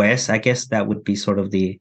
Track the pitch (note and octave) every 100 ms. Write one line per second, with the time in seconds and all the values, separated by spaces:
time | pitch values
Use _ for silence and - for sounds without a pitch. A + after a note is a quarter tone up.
0 | G#2 B2+ - A2 B2 B2 - A2 G#2 G2+
1 | - G2+ - G2+ G2 G2 F#2 G2